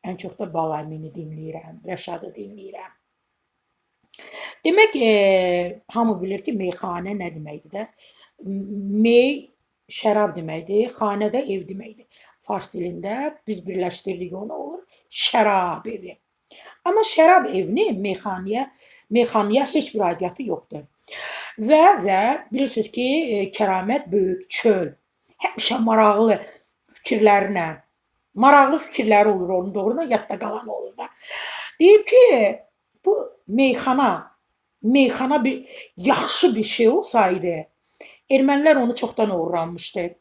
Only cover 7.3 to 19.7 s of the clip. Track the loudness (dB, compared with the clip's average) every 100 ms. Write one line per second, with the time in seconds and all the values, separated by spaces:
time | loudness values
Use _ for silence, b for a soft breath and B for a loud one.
7.3 | -12 -16 -18 _ -14 -14 b b b b
8.3 | _ -10 -10 -10 -10 -4 0 4 6 4
9.3 | -2 -10 _ _ _ _ -4 0 2 0
10.3 | -4 -10 -10 -4 -2 -2 -4 -4 -2 -2
11.3 | -4 -4 -8 -8 -14 -16 -20 _ b b
12.3 | b -10 -8 -8 -10 -8 -8 -8 -6 -8
13.3 | -10 -12 -10 -8 -6 -6 -6 -10 -10 -10
14.3 | -12 -12 -12 -12 -14 _ _ _ 0 0
15.3 | 2 2 2 0 -6 -10 -12 -16 -20 _
16.3 | _ _ B B B -2 0 0 4 6
17.3 | 6 4 -4 -2 -2 -2 -2 -4 -6 -8
18.3 | -8 -6 -6 -6 b b b b 0 2
19.3 | 0 2 0 0